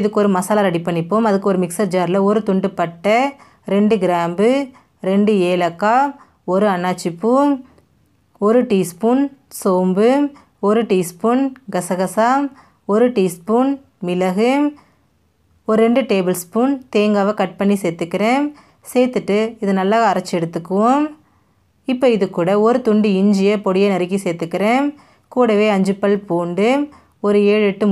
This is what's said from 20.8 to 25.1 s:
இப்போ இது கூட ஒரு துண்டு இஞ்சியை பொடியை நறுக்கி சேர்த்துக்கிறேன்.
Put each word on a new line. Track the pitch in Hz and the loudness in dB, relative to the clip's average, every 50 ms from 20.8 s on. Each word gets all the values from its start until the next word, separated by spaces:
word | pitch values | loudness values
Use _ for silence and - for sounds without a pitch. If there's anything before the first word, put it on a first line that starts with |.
| 220 240 269 294 302 302 294 - _ _ _ _ _ _ _ _ _ _ _ _ _ - 262 | 2 2 2 2 0 -2 -6 -12 _ _ _ _ _ _ _ _ _ _ _ _ _ -6 -2
இப்போ | 254 277 247 226 | 0 2 2 2
இது | 196 202 185 - 185 | 2 0 -2 -2 -2
கூட | 170 180 202 208 214 | 0 0 2 2 2
ஒரு | 226 247 254 247 220 | 2 2 0 0 0
துண்டு | 208 214 208 214 190 185 | 2 2 2 2 2 2
இஞ்சியை | 196 208 202 196 190 202 214 202 202 | 2 2 2 2 2 0 0 0 -2
பொடியை | 190 185 190 202 202 190 | -2 0 2 2 2 0
நறுக்கி | 175 180 175 196 196 190 | -2 -2 -4 -4 -4 -4
சேர்த்துக்கிறேன். | 185 165 170 165 165 185 180 196 214 240 262 285 285 285 - - _ | -4 -6 -6 -6 -6 -4 -2 0 0 0 0 0 -2 -6 -10 -16 _